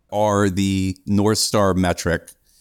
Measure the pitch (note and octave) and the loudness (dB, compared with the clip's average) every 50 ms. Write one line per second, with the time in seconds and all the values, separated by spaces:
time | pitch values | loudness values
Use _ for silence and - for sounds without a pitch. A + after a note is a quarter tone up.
0 | _ - G2 G#2 G#2+ G#2+ G#2 G2+ G#2 G2 F2+ G2 G2 G2 G2 F#2+ F#2+ F#2+ F2+ - | _ -8 -4 -2 0 2 2 2 2 2 0 0 -2 0 0 -2 -2 -4 -6 -6
1 | - G2+ G#2 G2+ G2+ G#2+ A2 G#2 - - - A2 G2+ F#2+ F#2 F2+ F#2 F2 F2 - | -4 -2 0 0 2 2 0 0 -2 -2 0 0 2 2 2 2 0 0 -2 -2
2 | - F2 E2 E2 - - - _ _ _ _ _ | -2 -4 -4 -4 -6 -10 -20 _ _ _ _ _